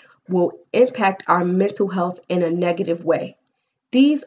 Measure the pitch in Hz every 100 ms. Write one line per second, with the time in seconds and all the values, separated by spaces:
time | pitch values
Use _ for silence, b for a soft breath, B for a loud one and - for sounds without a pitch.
0 | B B - 180 175 - _ 220 247 254
1 | 196 190 - 175 180 185 202 202 196 185
2 | 175 180 - 180 170 170 175 170 165 170
3 | 165 156 170 - _ _ _ _ _ 254
4 | 277 294